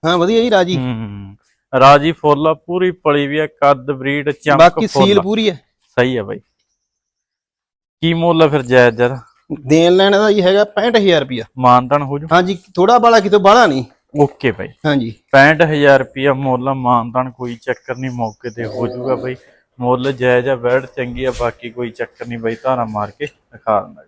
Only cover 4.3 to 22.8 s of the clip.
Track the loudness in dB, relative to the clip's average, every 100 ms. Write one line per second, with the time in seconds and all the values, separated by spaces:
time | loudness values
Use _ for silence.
4.3 | -6 0 4 4 4 -4 0 2 2 0
5.3 | -2 -2 -4 _ _ _ -2 -2 -2 -6
6.3 | -12 _ _ _ _ _ _ _ _ _
7.3 | _ _ _ _ _ _ _ -2 0 0
8.3 | 2 2 0 2 4 4 2 -2 -2 -14
9.3 | _ _ -14 0 2 4 2 2 2 2
10.3 | 2 2 2 0 -2 0 0 2 0 -2
11.3 | -8 -10 -2 4 4 2 -4 -4 -8 0
12.3 | 0 0 -4 _ -2 2 4 4 2 2
13.3 | 2 4 4 4 0 -6 _ _ -2 -2
14.3 | 0 -4 -4 -10 -8 -2 -2 -4 -12 _
15.3 | 4 6 4 0 2 4 4 2 -4 -2
16.3 | -2 -2 -4 -4 -4 0 -2 -2 -6 -6
17.3 | -8 -12 -12 -10 -10 -8 -10 -10 -8 -10
18.3 | -10 -16 -10 -12 -8 -8 -8 -6 -6 -6
19.3 | -12 _ _ _ _ -4 -2 -2 -2 0
20.3 | 0 0 -4 0 -2 -4 -10 -10 -6 -6
21.3 | -4 -6 -6 -16 -10 -12 -10 -14 _ -14
22.3 | -8 -8 -6 -6 -4